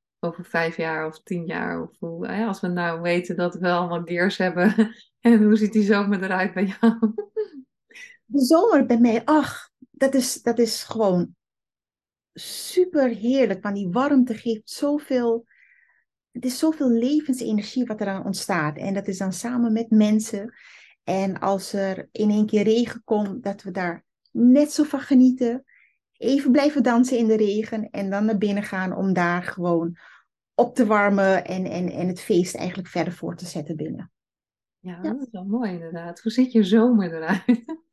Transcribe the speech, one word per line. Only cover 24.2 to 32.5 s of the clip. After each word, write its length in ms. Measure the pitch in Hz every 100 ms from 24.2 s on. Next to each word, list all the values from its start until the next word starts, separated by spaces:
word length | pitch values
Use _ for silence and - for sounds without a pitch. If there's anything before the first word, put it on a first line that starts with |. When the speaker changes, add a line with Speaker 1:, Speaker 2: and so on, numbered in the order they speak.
| _
Speaker 2:
net 420 | 226 240 269 294
zo 100 | -
van 180 | 294 269
genieten. 640 | - 262 254 254 233 247 - _ _ _ _
Even 400 | - 220 277 277
blijven 300 | 269 285 285
dansen 360 | 247 233 247 247
in 80 | 220
de 100 | 220
regen 540 | 208 208 220 220 214
en 200 | 208 196
dan 140 | 202
naar 140 | 214 208
binnen 240 | 208 202
gaan 340 | 208 190 185 -
om 160 | 190
daar 300 | 180 175 175
gewoon 560 | 175 - 175 170 170 170 - - _ _ _
op 200 | - 240
te 120 | - 214
warmen 580 | 208 202 196 190 190
en, 200 | - 185
en, 240 | 185 175 180
en 180 | - 180
het 120 | 180
feest 340 | - 180 180